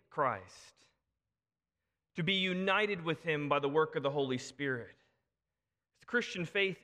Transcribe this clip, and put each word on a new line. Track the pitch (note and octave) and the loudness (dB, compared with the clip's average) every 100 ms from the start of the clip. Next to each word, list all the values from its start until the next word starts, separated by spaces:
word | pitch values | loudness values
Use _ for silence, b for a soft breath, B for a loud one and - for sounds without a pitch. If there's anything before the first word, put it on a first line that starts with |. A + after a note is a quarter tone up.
| _ | _
Christ, | - C3+ G#2 F#2 - - _ _ _ _ _ _ _ _ _ _ _ _ _ _ - | -2 0 -2 -8 -20 -20 _ _ _ _ _ _ _ _ _ _ _ _ _ _ -4
to | |
be | E3+ | 0
united | F#3+ F#3 F3+ F#3+ F#3+ G#3 G3 | 2 2 0 2 2 2 0
with | E3 D3+ | -2 -2
him | E3 D3+ C#3+ | -2 -2 2
by | C#3+ | 2
the | C#3 | 2
work | D3+ D#3 D#3 | 2 2 0
of | |
the | C#3 | 0
Holy | C#3+ C3+ B2+ | 0 0 -2
Spirit. | - - C#3+ B2 G#2 - _ _ _ _ _ _ _ _ _ _ | -6 -6 -4 -4 -8 -18 _ _ _ _ _ _ _ _ _ _
The | - | -4
Christian | A#3+ - F#3+ E3 | -2 -2 -4 -2
faith | G3+ G3 F3 | 0 0 0